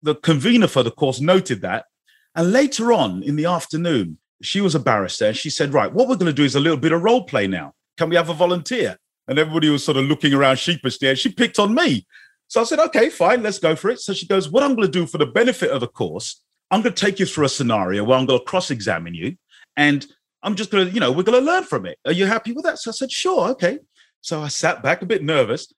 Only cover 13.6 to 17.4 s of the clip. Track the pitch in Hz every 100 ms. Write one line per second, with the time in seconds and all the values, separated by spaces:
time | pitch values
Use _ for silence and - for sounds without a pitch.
13.6 | 165 156 190 240 - 190 170 196 151 196
14.6 | 285 254 196 180 165 - 147 196 233 247
15.6 | - 139 120 - 95 80 - - _ _
16.6 | _ 196 226 - 202 196 185 -